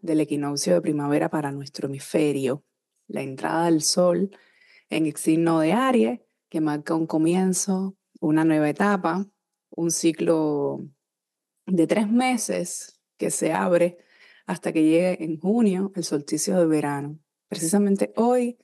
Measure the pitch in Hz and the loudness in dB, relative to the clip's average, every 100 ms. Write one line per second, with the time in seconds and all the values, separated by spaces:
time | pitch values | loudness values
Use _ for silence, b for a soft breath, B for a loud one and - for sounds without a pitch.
0 | 165 156 151 147 143 143 185 175 160 147 | -2 0 0 -2 -4 -4 2 2 2 -2
1 | 143 156 160 156 143 139 139 - 139 135 | 0 0 0 -2 -4 -8 -12 -10 -8 -8
2 | - 160 147 139 131 147 _ _ _ _ | -4 0 0 0 -2 -4 _ _ _ _
3 | - - 135 131 - 160 170 156 - 180 | -10 -8 -8 -6 -4 0 2 2 2 2
4 | 180 175 196 b b b b b b 160 | 2 2 -2 b b b b b b -2
5 | 156 147 - 160 165 165 160 214 262 240 | -2 -2 0 2 2 2 2 2 2 2
6 | 226 247 _ _ _ 160 156 147 151 165 | 2 -2 _ _ _ -4 -2 -4 -4 -2
7 | 165 160 165 185 185 180 196 190 190 - | 0 0 2 2 0 0 -2 -2 -4 -8
8 | _ - 160 156 160 156 151 143 202 196 | _ -6 0 2 4 2 0 2 0 2
9 | 165 180 196 _ _ _ _ - 170 - | 0 -4 -6 _ _ _ _ -4 -4 0
10 | 170 160 170 160 151 143 139 139 143 _ | 0 0 0 2 0 -2 -4 -6 -12 _
11 | _ _ _ _ _ _ - 180 156 202 | _ _ _ _ _ _ -2 0 2 2
12 | 208 240 254 247 - 180 175 - - _ | 2 2 2 0 -2 -4 -6 -10 -14 _
13 | _ - 185 - 165 180 190 170 175 175 | _ -6 -4 -2 -2 0 2 2 2 -2
14 | b b b b - 180 170 160 156 165 | b b b b -8 -6 -2 2 4 4
15 | 180 175 165 156 185 233 214 185 196 185 | 2 -2 -6 -4 0 2 2 2 -4 -6
16 | 165 151 147 156 202 185 165 151 143 143 | -4 -4 -2 -4 0 2 4 2 0 -4
17 | 143 156 _ _ - 190 160 202 202 196 | -8 -12 _ _ -12 -6 0 2 2 2
18 | 202 - 240 247 240 240 | 0 0 2 2 0 -6